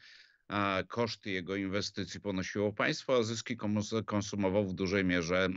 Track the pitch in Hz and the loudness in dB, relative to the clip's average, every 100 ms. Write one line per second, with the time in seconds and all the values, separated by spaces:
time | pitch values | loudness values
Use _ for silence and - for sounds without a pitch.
0 | - - - _ - 101 98 95 92 - | -6 -20 -20 _ -6 0 2 0 -2 -2
1 | 117 - 107 92 90 98 98 101 98 - | -2 -2 -6 -6 -2 -2 -2 -2 -4 -6
2 | 90 90 101 95 92 104 104 107 131 151 | -8 -6 -4 -4 -2 0 0 2 0 0
3 | - 127 113 113 - 120 104 104 104 113 | 2 2 2 -2 -6 -6 -2 -2 0 -2
4 | 101 104 101 101 95 98 98 92 92 101 | 0 -2 -2 0 2 2 2 0 0 2
5 | 95 90 82 90 95 | 4 2 4 2 2